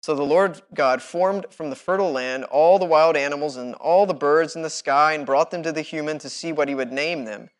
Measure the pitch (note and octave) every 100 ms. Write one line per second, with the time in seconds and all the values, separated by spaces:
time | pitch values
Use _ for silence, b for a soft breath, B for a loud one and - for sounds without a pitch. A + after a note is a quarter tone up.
0 | - D3 C#3+ E3 G3 D#3+ _ - C#3 B2+
1 | - E3+ F#3 G3 F3 _ D#3 C3 - F#3+
2 | F#3+ C3+ B2+ C3 C3 C#3+ D#3+ F#3+ F3+ D#3
3 | D#3+ D#3 C#3 C#3+ D3 B2+ B2 - D3 F3
4 | G3 D3+ C#3+ D#3 D#3+ E3 D#3+ - - C#3
5 | D3+ D#3 C3+ C#3 E3 F3+ D#3+ D#3 D3+ D#3+
6 | D3+ D3+ C#3 - E3 D3+ C#3+ C#3 B2+ C3
7 | D3+ E3+ A#2 G#2 -